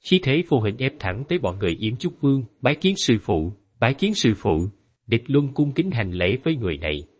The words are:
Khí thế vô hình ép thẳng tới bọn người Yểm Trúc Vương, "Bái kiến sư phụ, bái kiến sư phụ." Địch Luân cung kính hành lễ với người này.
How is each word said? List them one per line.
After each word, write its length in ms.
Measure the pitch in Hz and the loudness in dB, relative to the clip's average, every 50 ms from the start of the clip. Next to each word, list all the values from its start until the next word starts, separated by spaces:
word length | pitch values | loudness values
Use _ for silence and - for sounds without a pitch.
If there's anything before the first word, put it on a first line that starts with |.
| _ | _
Khí 140 | - 185 185 - | 4 2 2 4
thế 200 | 135 131 156 180 - | 2 0 0 2 2
vô 100 | 156 127 | 2 2
hình 180 | 110 107 101 120 | 2 0 -2 -2
ép 160 | 131 135 - - | -4 -4 -4 -4
thẳng 240 | - 95 92 104 139 - | -6 -6 -4 -6 -6 -4
tới 100 | 175 180 | -4 -2
bọn 200 | - 95 87 95 | -2 -2 -4 -2
người 160 | 101 90 82 - | -2 -2 -2 0
Yểm 160 | 107 110 113 | -2 -4 -4
Trúc 180 | 120 - 175 - - | -2 -6 -6 -6 0
Vương, 220 | - 139 139 135 127 - _ _ | 0 0 2 0 -2 -6 _ _
"Bái 140 | - 123 147 | 0 0 0
kiến 200 | 151 - 185 196 | 2 0 0 0
sư 220 | 190 - - 120 107 | 0 0 0 0 0
phụ, 300 | - - - 80 78 87 101 - _ _ _ _ | 2 0 -2 0 0 -2 -6 -10 _ _ _ _
bái 140 | - 117 127 | 0 0 0
kiến 200 | - - 202 214 | 0 0 -2 0
sư 200 | - - 180 - - | 2 2 2 2 2
phụ." 300 | - 101 85 78 87 104 - _ _ _ _ _ _ - | 0 0 0 0 0 -4 -6 _ _ _ _ _ _ -2
Địch 160 | 113 113 120 - | -2 -2 0 2
Luân 200 | 135 143 147 139 131 | 2 2 2 2 0
cung 180 | - 147 143 | 0 0 0
kính 200 | 131 160 170 190 | 0 -2 -2 -2
hành 200 | 180 117 107 95 | 0 -2 -2 -2
lễ 260 | 87 90 90 90 107 127 - | -2 0 2 2 2 0 0
với 120 | 165 165 | -2 -2
người 220 | 139 113 92 80 73 | -2 -2 -4 -4 -4
này. 260 | 80 78 76 73 71 - _ _ | -4 -4 -4 -4 -8 -12 _ _